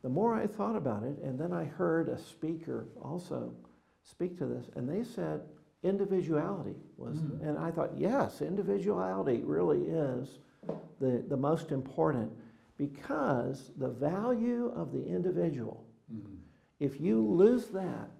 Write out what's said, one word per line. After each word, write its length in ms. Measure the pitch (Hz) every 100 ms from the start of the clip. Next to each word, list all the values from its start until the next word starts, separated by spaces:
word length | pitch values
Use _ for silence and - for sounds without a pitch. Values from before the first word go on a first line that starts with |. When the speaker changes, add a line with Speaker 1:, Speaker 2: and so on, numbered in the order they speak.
Speaker 1:
the 80 | -
more 260 | 143 226
I 100 | 220 214
thought 280 | - 202 220
about 260 | 135 104
it, 140 | 123 143
and 140 | 143 127
then 140 | 165
I 140 | 175
heard 420 | 151 - 175 165 151
a 80 | 139
speaker 680 | - - 160 165 151 117 - -
also 480 | 131 175 - 127 120 - - - _ _
speak 340 | - - 180 180
to 80 |
this, 240 | 127 123 123
and 120 | - 127
they 160 | 185
said 380 | 240 - 160 156 - - - _
individuality 920 | 180 202 190 185 156 151 185 190 101 - - -
was, 200 | 120 151
Speaker 2:
Mm. 220 | 151 147 151
Speaker 1:
and 100 | 156
I 140 | 165
thought, 260 | 165 147 139
yes, 440 | 165 269 - -
individuality 1000 | 151 196 196 202 185 185 185 190 170 -
really 440 | - 156 175 143 143
is 520 | 160 139 123 139 - - _ - - - -
the, 240 | 131 120 -
the 100 | 139
most 340 | 139 165 -
important, 600 | 135 131 - 160 131 110 - - - _ -
because 960 | 143 - - 302 254 127 127 139 - -
the 120 | 131
value 840 | 117 147 185 233 240 240 240 240
of 160 | 240 156
the 140 | 135
individual, 760 | 139 180 180 165 170 135 110 - - - -
Speaker 2:
Mm. 240 | 110 98 90 - - _ _
Speaker 1:
if 200 | 143 -
you 180 | 170 220
lose 460 | 214 175 208 247 -
that 400 | 190 185 117 110